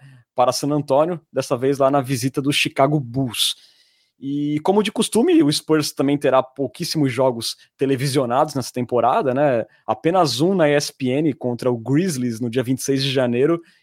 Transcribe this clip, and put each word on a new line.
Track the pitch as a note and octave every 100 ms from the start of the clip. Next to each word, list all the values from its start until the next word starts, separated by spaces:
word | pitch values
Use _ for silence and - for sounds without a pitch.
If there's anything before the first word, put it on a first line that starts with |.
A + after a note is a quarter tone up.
| C#3 C3+ _
para | - B2+
San | D3+ C#3+
Antonio, | D3 C#3+ C3+ E3 F3 -
dessa | B2+ - B2+
vez | C3 C3+
lá | C3+
na | C#3
visita | B2+ C3+ C3 D3+
do | C3+
Chicago | C#3+ - - C#3 D3+
Bulls. | A#2+ B2+ C3 G#2 - - - _ _ _ _ _ C#3
E | C#3+ D3 D3+
como | D3+ G3+
de | G#3
costume, | - G#3+ G#3+ D#4 E4
o | C#3+
Spurs | D3 - D#3 D3
também | - C#3 C#3+
terá | D3 C3
pouquíssimos | C3 - C3+ - - D#3+ C#3
jogos | A#2 C3 A#2 - - _ -
televisionados | C3+ C3+ C#3 C3 B2 B2+ D#3
nessa | C#3 -
temporada, | B2+ A#2+ A#2+ A#2+ G3 D3+
né? | B2+ D3 A#2+ - _
Apenas | - A2 D#3+ F#3 D#3 A2+
um | E3+
na | G3 D3
E |
S | D3 D3
P | - B2+
N | C3+ D#3+
contra | - B2 A#2 B2
o | A#2+
Grizzlies | A2+ C#3+ F#3+ C3+ B2 A2
no | A#2+
dia | A#2+
vinte | A#2+ C3
e |
seis | - C3+
de | C#3
janeiro | C3+ B2 A#2 D3 E3+ - _